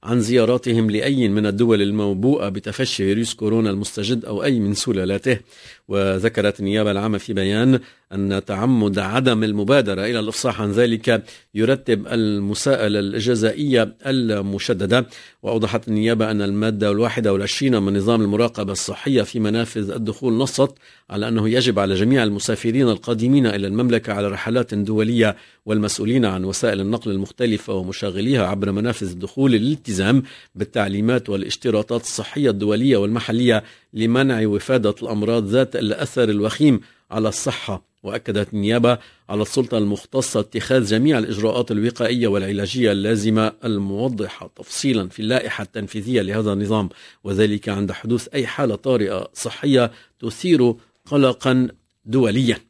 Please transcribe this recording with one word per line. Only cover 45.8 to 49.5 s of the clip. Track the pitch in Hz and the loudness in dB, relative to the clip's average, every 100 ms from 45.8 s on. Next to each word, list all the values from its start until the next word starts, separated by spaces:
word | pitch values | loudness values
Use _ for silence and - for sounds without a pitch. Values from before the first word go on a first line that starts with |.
| 101 107 104 123 | -10 -8 -2 0
لهذا | 95 104 107 | 0 -2 0
النظام، | 98 101 110 95 - - - | 0 0 0 0 -6 -20 -16
وذلك | 98 98 107 104 110 | -6 0 2 0 -4
عند | 98 101 | -4 -4
حدوث | 92 110 117 - | -6 -2 -4 -2
أي | 143 117 | -6 -6
حالة | - 139 | -2 -2
طارئة | 104 135 123 101 95 - | -2 0 0 0 -4 -8
صحية | - 117 | -10 -10